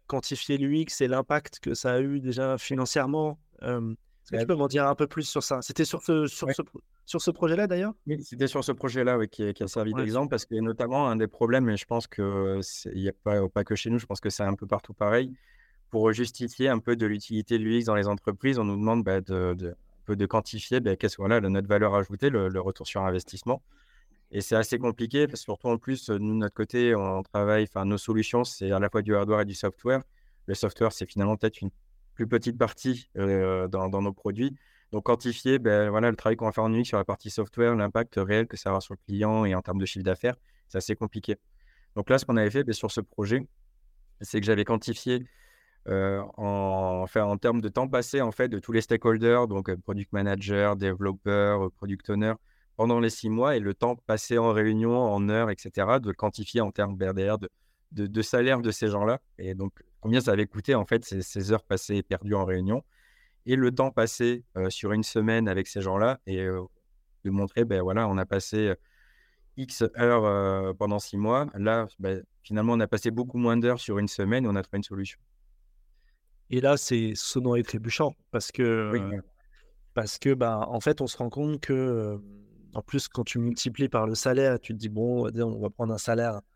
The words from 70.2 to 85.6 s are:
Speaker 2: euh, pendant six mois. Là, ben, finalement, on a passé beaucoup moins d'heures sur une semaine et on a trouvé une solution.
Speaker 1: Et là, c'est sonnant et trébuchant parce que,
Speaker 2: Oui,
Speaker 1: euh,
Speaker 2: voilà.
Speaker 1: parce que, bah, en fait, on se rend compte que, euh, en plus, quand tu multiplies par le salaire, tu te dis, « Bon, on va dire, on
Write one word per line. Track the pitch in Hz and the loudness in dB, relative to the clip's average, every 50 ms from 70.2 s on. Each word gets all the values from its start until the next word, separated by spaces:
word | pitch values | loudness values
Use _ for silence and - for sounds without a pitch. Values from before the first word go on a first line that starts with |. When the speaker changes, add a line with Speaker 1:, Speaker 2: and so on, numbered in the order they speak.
| 107 | 4
Speaker 2:
euh, | 104 101 101 98 98 95 95 95 95 95 | 4 2 2 2 2 0 0 -2 -4 -4
pendant | 98 107 101 104 104 | -2 -2 0 0 -2
six | - - - 101 | -4 -4 -4 -2
mois. | 104 110 120 135 147 147 - | 0 2 2 2 0 -2 -4
Là, | 98 101 110 113 117 110 101 - - | -2 0 0 2 0 0 -4 -6 -6
ben, | 95 95 95 92 - - _ _ | -4 -4 -4 -4 -8 -14 _ _
finalement, | - - 104 107 110 117 120 | -10 -6 -2 0 2 2 2
on | 113 | 2
a | 110 98 | 2 2
passé | 113 101 - 113 | 0 0 0 -2
beaucoup | 113 117 123 127 123 120 | -2 -2 -4 -4 -2 0
moins | 120 117 117 | 2 2 2
d'heures | 117 117 120 123 120 | 4 4 2 2 0
sur | - - 101 101 | -2 -4 -2 -2
une | 104 98 | -2 -2
semaine | - - 98 98 117 131 127 | -2 -2 -2 0 0 0 0
et | 110 | 0
on | 101 | 0
a | 98 92 | -2 -4
trouvé | - - 101 | -4 -6 -6
une | 104 | -6
solution. | - 101 98 98 - - - _ _ _ _ _ _ _ _ _ _ _ _ _ _ _ _ _ _ _ _ _ _ _ _ _ - | -6 -8 -8 -8 -8 -10 -16 _ _ _ _ _ _ _ _ _ _ _ _ _ _ _ _ _ _ _ _ _ _ _ _ _ -4
Speaker 1:
Et | 120 127 | 0 2
là, | 131 135 147 | 4 4 4
c'est | 139 - - 127 117 113 110 107 | 4 2 0 0 2 2 0 -2
sonnant | - - - - 131 123 123 120 | -4 -6 -4 -2 0 2 2 2
et | 120 110 | 2 0
trébuchant | - - 110 110 117 - - 156 139 - _ _ _ | 0 -4 -6 -4 -2 -2 0 0 -2 -2 _ _ _
parce | - 117 - - | -6 -4 -4 -4
que, | - - 123 117 113 113 107 107 | -2 0 2 2 2 2 0 0
Speaker 2:
Oui, | 110 117 | 0 -2
Speaker 1:
euh, | 98 | -2
Speaker 2:
voilà. | 98 104 98 - - _ _ _ _ - - _ _ _ _ - - - | -2 -6 -8 -10 -12 _ _ _ _ -20 -20 _ _ _ _ -18 -10 -6
Speaker 1:
parce | 117 110 104 - - | -4 -4 -4 -4 -2
que, | - 139 135 | 2 2 2
bah, | 127 123 113 110 107 113 - | 2 2 0 0 0 -2 -2
en | 120 113 | -4 -2
fait, | - 151 151 - | 0 0 0 0
on | 139 120 | 0 -6
se | - - | -4 -4
rend | 123 117 | -6 -6
compte | - 139 151 151 151 143 | -4 -4 -2 -2 -2 -4
que, | - - 135 | -2 -2 0
euh, | 131 131 127 120 113 107 104 104 101 101 101 101 101 104 - - - - - - | 0 0 0 0 -2 -2 -4 -6 -8 -10 -14 -20 -20 -20 -20 -20 -20 -20 -14 -12
en | 107 | -12
plus, | - - - 139 - - | -8 -4 -4 -4 -4 -4
quand | - 127 113 | -6 -6 -6
tu | - - 120 | -4 -2 -2
multiplies | 117 120 120 - - 127 113 - 139 123 | -2 -2 -2 -2 -4 -6 -2 -2 -2 0
par | - 117 110 110 | 0 0 0 0
le | 113 | -2
salaire, | 110 - 135 127 131 135 135 123 113 | 0 0 2 2 4 4 2 2 0
tu | - - 113 | -4 -6 -8
te | 107 | -6
dis, « | 113 107 | -6 -6
Bon, | 107 107 113 120 123 123 | -2 -2 0 0 0 0
on | 120 | -2
va | 113 | -2
dire, | 113 113 120 113 | -2 -2 -2 -2
on | 110 107 | -2 -4